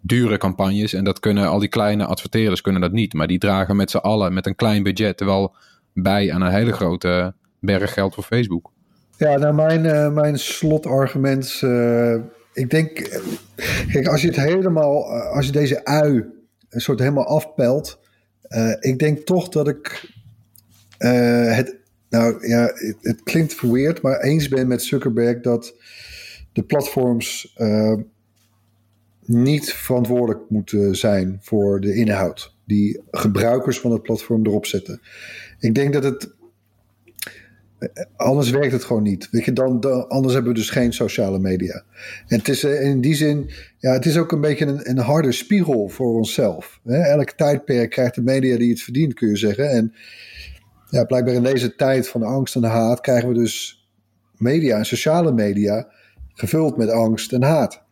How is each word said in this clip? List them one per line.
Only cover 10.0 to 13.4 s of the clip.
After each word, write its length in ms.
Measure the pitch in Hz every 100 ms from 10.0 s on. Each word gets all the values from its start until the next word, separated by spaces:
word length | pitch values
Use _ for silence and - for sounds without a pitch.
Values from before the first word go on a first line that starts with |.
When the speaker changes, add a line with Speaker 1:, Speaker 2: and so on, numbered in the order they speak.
| 147
Speaker 2:
mijn 260 | 147 151 143
slotargument, 1200 | - - 156 151 156 135 135 139 135 135 131 -
eh, 540 | 131 123 120 117 120 117 117 - _
ik 160 | - 127
denk, 200 | 156 160 -
eh, 220 | - - - -